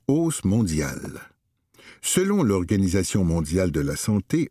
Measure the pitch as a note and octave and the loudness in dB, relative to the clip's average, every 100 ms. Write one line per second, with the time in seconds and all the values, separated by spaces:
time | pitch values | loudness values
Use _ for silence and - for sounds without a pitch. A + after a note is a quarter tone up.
0 | - D3+ E3 - F#2+ A2 G2 D#2 C#2+ - | -2 0 0 -2 0 2 2 0 -4 -6
1 | - - - _ _ _ _ _ - - | -12 -16 -20 _ _ _ _ _ -20 -12
2 | - F3+ G3 G#3 B2 F#2+ F2 G2+ F#2+ F#2+ | -2 0 2 2 2 2 2 2 2 2
3 | F2+ G#2 F2 E2 D2+ F2+ F#2 D2+ C#2+ D2 | 0 0 2 0 0 0 0 0 -2 -4
4 | - G#2 - D#3+ D3+ | -2 -2 0 -2 -2